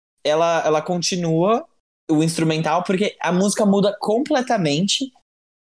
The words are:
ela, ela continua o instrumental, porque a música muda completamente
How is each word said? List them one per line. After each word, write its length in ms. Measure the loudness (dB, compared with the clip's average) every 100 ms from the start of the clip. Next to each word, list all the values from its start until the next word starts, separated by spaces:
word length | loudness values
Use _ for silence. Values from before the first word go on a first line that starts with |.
| _ _ -2
ela, 360 | 2 2 2 2
ela 160 | 0
continua 840 | 0 -4 -2 -4 -2 0 2 0 -2 _ _ _ -2
o 100 | 0
instrumental, 640 | 2 0 0 0 0 -2
porque 320 | 0 0 -2 -4
a 140 | -2
música 340 | 0 0 2 2
muda 300 | 2 2 0
completamente 1120 | -2 -2 0 -2 0 0 0 0 0 -2 -6 _ _ _ _ _